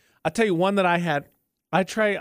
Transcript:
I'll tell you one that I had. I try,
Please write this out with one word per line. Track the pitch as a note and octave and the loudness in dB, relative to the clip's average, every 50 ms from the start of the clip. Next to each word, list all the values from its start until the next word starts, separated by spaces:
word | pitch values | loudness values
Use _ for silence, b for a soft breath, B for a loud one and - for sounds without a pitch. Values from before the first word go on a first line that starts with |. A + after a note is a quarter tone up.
| b b b b b | b b b b b
I'll | D#3+ E3 | -6 0
tell | - A3+ | 0 0
you | G#3+ F3+ | 2 2
one | D#3+ F3+ G3 G3+ | 2 0 2 2
that | G3 F#3 | 2 2
I | F3 F3 F3 | 2 2 0
had. | F3 E3+ D3+ C#3+ D3 - _ _ _ _ _ _ _ - - | 0 -2 -2 -4 -4 -8 _ _ _ _ _ _ _ -2 -2
I | F3 F#3+ | -2 0
try, | - - A3+ G#3+ G#3 G3 F3+ | 0 -2 -2 0 0 0 0